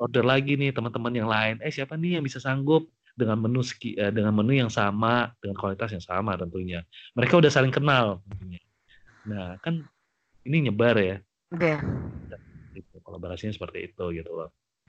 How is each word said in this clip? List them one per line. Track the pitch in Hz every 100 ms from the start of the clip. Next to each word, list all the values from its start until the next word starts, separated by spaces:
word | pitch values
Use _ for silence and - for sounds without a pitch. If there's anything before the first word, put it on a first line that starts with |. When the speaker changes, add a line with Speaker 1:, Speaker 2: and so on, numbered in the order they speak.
Speaker 1:
order | 120 123 120
lagi | 135 139 139
nih | 139 131
teman-teman | 117 117 117 120
yang | 110
lain, | 107 110 110
"Eh, | 156
siapa | 147 135 160
nih | 170 170
yang | 135
bisa | 127
sanggup | 131 135 143 160 160 _ _ -
dengan | 110 110
menu | 110 127
seki-, | 123 - 120 -
eh, | 104
dengan | 107 104 107
menu | 110
yang | 135 117
sama, | 113 101 104 113 120 120 -
dengan | 101 98
kualitas | 98 95 110
yang | 95
sama | - 92 107 92
tentunya." | 87 92 90 87 - - - -
Mereka | - 175
udah | 151
saling | 143 131
kenal | 139 147 131 110 95 -
tentunya. | - 180 175 _ _ _ _ - -
Nah, | 107 101 90 92
kan | 165 165 143 _ _ _ _ _
ini | 127 160 131
nyebar | 104 117 113
ya. | 92 98 - _ -
Speaker 2:
Iya. | 170 165 151 139 - - - - - - - -
Speaker 1:
Itu, | 95 - 87
kolaborasinya | - 90 87 90 110
seperti | 101 87 90 87
itu | - 90
gitu | 82 80
loh. | 82 80 _ _ _